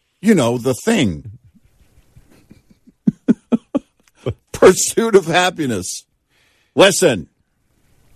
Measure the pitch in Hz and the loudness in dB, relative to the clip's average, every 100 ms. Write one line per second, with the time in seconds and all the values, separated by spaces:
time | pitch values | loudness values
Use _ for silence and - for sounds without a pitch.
0 | _ _ 202 190 117 123 123 127 - 226 | _ _ 2 2 2 0 -2 -4 -2 0
1 | 113 76 104 107 _ _ _ _ _ _ | 0 -4 -12 -20 _ _ _ _ _ _
2 | _ _ _ _ _ - _ _ _ _ | _ _ _ _ _ -20 _ _ _ _
3 | - - - - - 226 _ - - _ | -4 -2 0 -2 -2 -6 _ -8 -8 _
4 | _ _ 131 - _ - 185 185 - - | _ _ -10 -10 _ -2 0 0 -2 -4
5 | 226 196 160 170 180 180 139 104 87 - | 0 0 0 -2 -2 -4 -6 -6 -8 -14
6 | - _ _ _ _ _ _ - 196 - | -18 _ _ _ _ _ _ 4 4 4
7 | 170 110 - _ _ _ _ _ _ _ | 0 0 -6 _ _ _ _ _ _ _
8 | _ | _